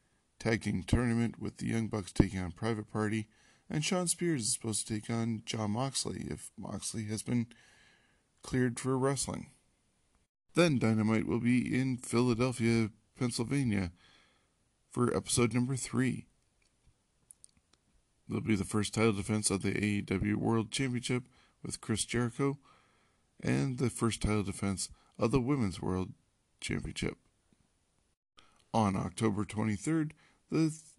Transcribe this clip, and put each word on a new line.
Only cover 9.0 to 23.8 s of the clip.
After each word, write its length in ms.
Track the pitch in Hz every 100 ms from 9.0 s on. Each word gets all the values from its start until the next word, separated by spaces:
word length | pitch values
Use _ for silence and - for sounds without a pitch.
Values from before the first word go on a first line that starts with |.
| 135 135 - - - - _ _ _ _ _ _ _ _ _ -
Then 240 | 170 127
Dynamite 480 | 113 110 107 113 -
will 120 | 113
be 400 | 120 123 - 120
in 180 | 131 123
Philadelphia, 920 | - 113 123 113 127 117 113 117 110 - _ -
Pennsylvania 760 | 123 120 113 143 127 101 90 - _ _ _ _ _ _ _ _ _
for 260 | - 123 -
episode 380 | - - 117
number 220 | 120 123 131
three. 500 | - 117 127 101 - _ _ _ _ _ _ _ _ _ _ - - _ _ _ _ _ _ _ -
There'll 160 | 107
be 120 | 104 104
the 80 |
first 320 | - 107 98 110
title 180 | 113
defense 380 | 101 - 107 -
of 100 | 98
the 160 | 98 -
A 40 |
E 200 | 104 101
W 360 | - 95 104 107
World 340 | 110 113 107
Championship 560 | - 135 123 - 127 123 _ _ _
with 160 | - -
Chris 260 | - 107 -
Jericho, 520 | 117 120 117 139 139 - - _ _ _ _ _ -
and 340 | - 131 139
the 140 | 127